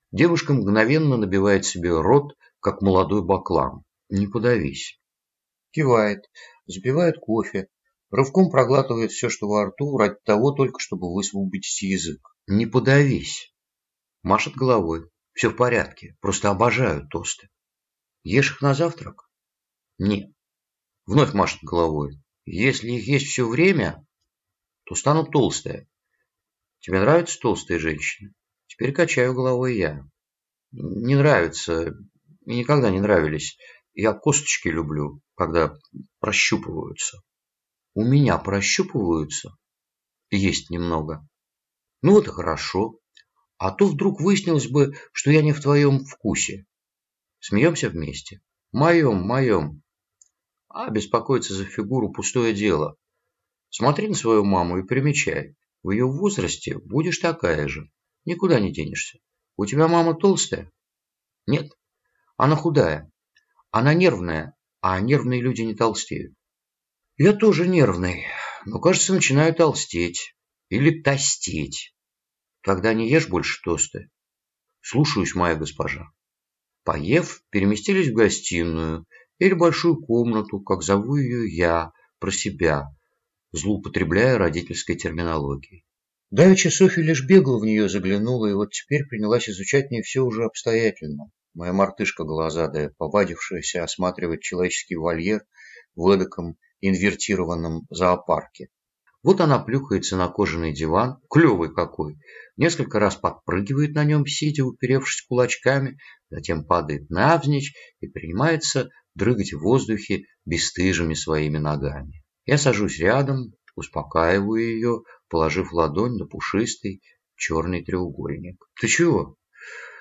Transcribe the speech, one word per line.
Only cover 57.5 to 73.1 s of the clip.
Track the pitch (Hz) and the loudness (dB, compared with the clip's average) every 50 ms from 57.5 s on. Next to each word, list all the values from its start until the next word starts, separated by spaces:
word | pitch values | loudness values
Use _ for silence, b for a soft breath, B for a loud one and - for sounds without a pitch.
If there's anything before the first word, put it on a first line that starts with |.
| 80 78 73 | 0 0 -2
же. | 69 71 73 73 - _ _ _ _ _ _ _ | -4 -6 -10 -14 -16 _ _ _ _ _ _ _
Никуда | 160 175 170 196 175 156 113 | -8 -4 -2 2 2 4 4
не | 101 87 | 2 0
денешься. | 76 - 78 - - - - - - _ _ _ _ _ _ _ _ | -4 -6 -8 -8 -8 -8 -10 -10 -14 _ _ _ _ _ _ _ _
У | - 104 | -6 -4
тебя | 101 135 147 160 | -2 2 2 4
мама | 160 170 170 165 165 160 | 4 4 4 2 2 0
толстая? | 160 - 196 185 - - - - - 92 - _ _ _ _ _ _ _ _ _ _ _ _ _ _ _ | 2 2 2 2 2 0 -4 -4 -8 -8 -14 _ _ _ _ _ _ _ _ _ _ _ _ _ _ _
Нет. | - 135 160 147 - _ _ _ _ _ _ _ _ _ _ _ _ _ | -2 -2 -2 -2 -8 _ _ _ _ _ _ _ _ _ _ _ _ _
Она | - 117 143 156 | 0 2 2 2
худая. | 151 - 170 147 143 104 80 76 76 76 - _ _ _ _ _ _ _ _ _ _ _ _ | 2 0 2 2 4 2 2 0 -4 -8 -14 _ _ _ _ _ _ _ _ _ _ _ _
Она | - 110 120 143 156 | -2 2 4 4 4
нервная, | 175 185 170 120 90 87 85 80 78 78 71 - _ _ _ _ _ | 6 4 4 4 2 -4 -4 -4 -4 -6 -8 -14 _ _ _ _ _
а | - 92 92 92 | -2 -2 0 0
нервные | 101 127 143 143 - 123 123 123 | 2 2 2 2 2 -2 -2 -2
люди | 120 131 117 110 113 | -2 -2 -2 -2 -4
не | 113 107 | -6 -2
толстеют. | 110 117 113 104 - - - - - - - - _ _ _ _ _ _ _ _ _ _ _ _ _ _ _ _ | 0 -2 0 0 -4 -8 -8 -8 -10 -10 -12 -16 _ _ _ _ _ _ _ _ _ _ _ _ _ _ _ _
Я | - 143 202 214 | 4 4 4 6
тоже | 202 220 214 170 147 175 | 6 4 4 4 4 2
нервный, | 180 185 165 135 101 87 87 92 107 107 - B B B B B B B B B | 2 4 4 4 4 4 0 -2 -2 -4 -6 B B B B B B B B B
но, | 107 113 - | -10 -8 0
кажется, | - 175 185 - - - 190 | 2 2 4 4 2 2 2
начинаю | 220 - - 135 143 156 165 160 | 2 2 4 4 4 4 4 4
толстеть. | - 165 151 117 - - - - 85 87 85 87 - - - _ _ _ _ _ _ _ _ | 4 4 4 2 0 -6 -6 -2 -2 -2 -2 -4 -8 -12 -12 _ _ _ _ _ _ _ _
Или | 92 120 139 160 151 151 | -2 2 2 2 2 2
тостеть. | - 139 139 139 139 - - - - - 92 82 117 - - - - - _ _ _ _ _ _ _ _ _ _ _ _ _ _ - | 0 0 0 0 0 -2 -2 -2 -6 -6 -6 -6 -6 -6 -8 -12 -14 -14 _ _ _ _ _ _ _ _ _ _ _ _ _ _ -2
Тогда | 98 98 92 92 113 113 | -2 -2 0 2 0 0
не | 113 113 | 0 2
ешь | 113 | 2